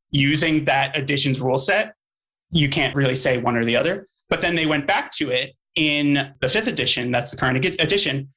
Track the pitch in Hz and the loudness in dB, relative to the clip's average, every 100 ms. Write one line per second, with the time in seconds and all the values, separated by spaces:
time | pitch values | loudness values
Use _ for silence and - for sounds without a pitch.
0 | - 143 139 151 160 156 135 135 135 151 | -4 0 2 2 2 0 2 0 0 -4
1 | 135 143 139 127 131 135 - 196 220 - | -2 0 0 0 0 0 2 0 -2 -8
2 | _ _ _ _ - 165 143 151 131 139 | _ _ _ _ -4 0 2 2 0 2
3 | 135 127 139 123 123 120 117 117 156 196 | 0 2 2 2 0 0 2 2 0 -2
4 | - _ - 165 175 170 156 151 139 202 | -10 _ -4 -2 0 0 0 0 0 -2
5 | - - 139 127 139 _ _ 165 151 147 | 0 -4 -2 -2 -4 _ _ -2 0 2
6 | 147 143 139 - 131 214 220 - 123 - | 2 0 -2 -4 -2 0 -2 -2 -2 -2
7 | 123 123 120 - 131 131 180 180 165 202 | 0 -2 -2 -2 0 0 0 0 0 2
8 | 165 139 139 | 0 -4 -8